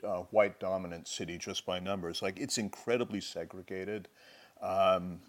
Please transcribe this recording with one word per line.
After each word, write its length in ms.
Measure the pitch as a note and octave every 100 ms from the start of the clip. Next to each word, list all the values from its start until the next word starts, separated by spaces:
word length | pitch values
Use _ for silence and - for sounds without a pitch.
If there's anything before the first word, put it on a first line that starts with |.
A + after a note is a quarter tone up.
uh, 140 | G#2 F2+ F2
white 300 | G#2+ G2+ -
dominant 480 | F#2 F#2+ F2 E2+ -
city 300 | - F2 F2
just 260 | G#2 F#2
by 140 | - F2+
numbers. 420 | F#2 G2 E2+ E2+
Like, 180 | G2 F#2
it's 200 | C3+ -
incredibly 640 | G2+ - - A#2+ A#2+ G#2
segregated. 840 | - E2+ E2 F#2+ F2+ F#2+ F#2+ G#2+ F2 _ - - - -
Um, 600 | F#2+ F#2+ F#2+ F#2 F2+ F2